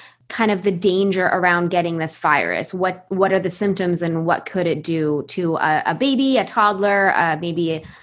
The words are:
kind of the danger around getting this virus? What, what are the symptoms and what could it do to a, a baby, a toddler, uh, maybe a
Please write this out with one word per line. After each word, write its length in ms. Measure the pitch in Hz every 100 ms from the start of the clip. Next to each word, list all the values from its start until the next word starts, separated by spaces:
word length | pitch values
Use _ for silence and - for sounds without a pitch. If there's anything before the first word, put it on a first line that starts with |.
| - _ -
kind 220 | - 220
of 100 | 196
the 100 | 196
danger 540 | 175 190 185 196 190
around 460 | 185 185 180 175 170
getting 260 | 175 170 165
this 220 | 160 -
virus? 560 | 165 147 85 87 -
What, 320 | 185 185 180 -
what 240 | 190 190
are 80 | 190
the 80 | 185
symptoms 540 | - 202 185 180 170
and 240 | 170 165 165
what 180 | -
could 220 | - 190 170
it 180 | 151
do 400 | 156 160 151 147 -
to 280 | - 170 160
a, 260 | 156 156 -
a 80 |
baby, 420 | 165 269 262 269 254
a 80 |
toddler, 720 | 190 240 208 196 202 202 196 -
uh, 220 | 165 156
maybe 320 | 170 165 165
a 100 | 160 - -